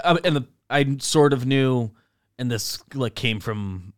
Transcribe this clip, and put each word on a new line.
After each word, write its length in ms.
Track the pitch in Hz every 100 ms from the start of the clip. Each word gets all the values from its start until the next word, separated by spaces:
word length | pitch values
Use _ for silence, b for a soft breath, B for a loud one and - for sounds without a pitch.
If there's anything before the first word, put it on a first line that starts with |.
| 170
I, 120 | 170
and 120 | 180 147
the, 100 | 123 _ _
I 260 | 143 139 139
sort 340 | - 160 147
of 120 | 135 123
knew, 460 | 135 131 127 113 - _ _ _ -
and 100 | 123
this, 280 | 117 - - -
like, 220 | 139 120 -
came 240 | 123 107
from 500 | 107 107 101 92 92